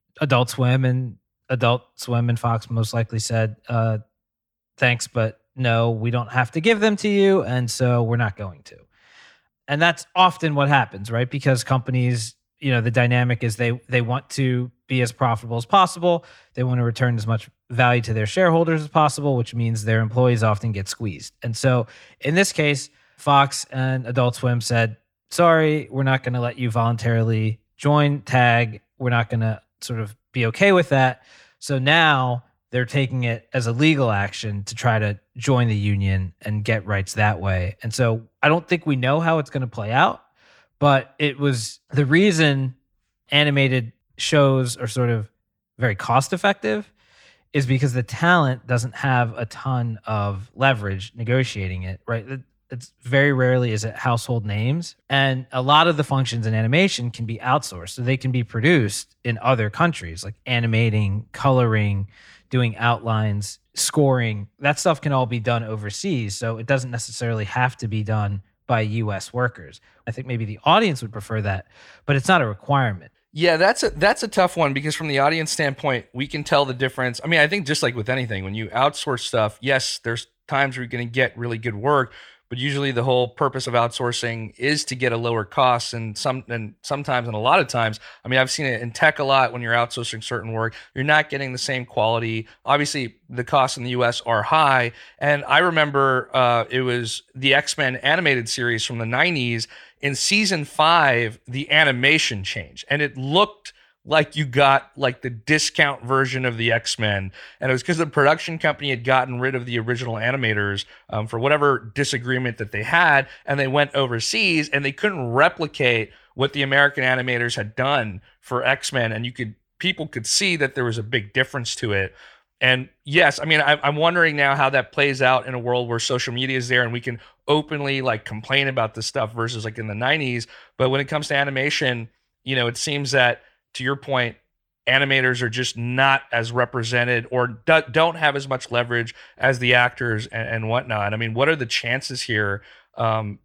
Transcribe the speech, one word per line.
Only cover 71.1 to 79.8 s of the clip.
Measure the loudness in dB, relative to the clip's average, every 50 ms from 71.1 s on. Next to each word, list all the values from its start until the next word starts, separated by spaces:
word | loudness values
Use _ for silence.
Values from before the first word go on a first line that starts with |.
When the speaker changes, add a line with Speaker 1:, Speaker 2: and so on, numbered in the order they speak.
Speaker 1:
prefer | -12 -12 -10 -6 -6 -4
that, | -2 -2 -4 -4 -6 _ _ -20 -20 -20 -20 _ _
but | -2 -2
it's | 0 2
not | 4 4 4
a | 2
requirement. | 0 -4 -6 -4 0 0 2 2 0 -2 -6 -10 -16 _ _ _ _
Speaker 2:
Yeah, | -4 0 2 2 4
that's | 4 4 4 4 2 0
a, | -4
that's | 0 2 2 2 2 2 -2
a |
tough | -2 0 2 2 2 2
one | 0 0 0 0
because | -2 -4 -4 -4
from | -4 -4
the | -2 0 2
audience | 2 2 2 0 -2 -4
standpoint, | -2 -2 -2 -2 -2 -2 -2 -2 -2 -2 -4 _ -10
we | -8 -8
can | -6 -8 -8 -2
tell | 0 2 2 2
the | 0 -2
difference. | -2 -4 -4 -2 -2 -4 -4 -4 -6 -4
I |
mean, | 0 2 4
I | 4
think | 2 2 -2 -2
just | -2 -2 -2 -2
like | -2 -2
with | -2 -4 -2
anything, | -2 -2 -4 -4 -6 -6 -6
when | -6 -6
you | -8 -8
outsource | -4 0 0 0 0 0 -2 -4 -4 -4 -4
stuff, | -4 -2 0 0 0 0 -2 -4
yes, | -2 0 0 0